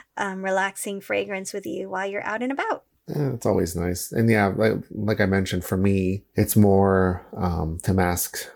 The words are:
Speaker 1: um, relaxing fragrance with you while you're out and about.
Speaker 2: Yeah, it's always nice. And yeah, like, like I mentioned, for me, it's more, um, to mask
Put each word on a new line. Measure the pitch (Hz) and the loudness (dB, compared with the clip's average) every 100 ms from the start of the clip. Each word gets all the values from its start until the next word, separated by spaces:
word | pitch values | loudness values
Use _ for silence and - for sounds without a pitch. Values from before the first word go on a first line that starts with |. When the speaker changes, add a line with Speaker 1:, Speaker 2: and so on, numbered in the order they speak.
| - - | -16 -8
Speaker 1:
um, | 202 190 190 | -6 -6 -2
relaxing | 190 196 190 214 196 | -2 -2 -6 -10 -10
fragrance | - 202 196 196 190 | -4 -4 -4 -6 -8
with | 202 190 | -10 -8
you | 202 190 | -8 -8
while | 185 196 | -6 -6
you're | 202 | -6
out | - 214 | -6 -4
and | 247 | -4
about. | 277 427 - _ _ - | -4 -4 -6 _ _ -10
Speaker 2:
Yeah, | 147 139 | -4 -4
it's | 120 110 | -2 0
always | 98 87 87 | 0 0 -2
nice. | 87 92 - | -4 -4 -4
And | 123 113 | 0 4
yeah, | 107 101 95 | 4 4 2
like, | 110 104 - | 2 0 -4
like | 107 104 107 | -6 -2 0
I | 98 | 2
mentioned, | 98 92 90 - | 2 0 -4 -2
for | 95 | 0
me, | 98 98 92 95 _ - | 2 2 0 -2 _ 0
it's | 104 113 | 2 6
more, | 101 98 98 95 92 90 - - | 6 6 6 4 4 0 -6 -4
um, | 90 82 80 82 | -2 -2 -4 -4
to | - 95 | 0 2
mask | 90 87 - - - | 2 0 -4 -8 -14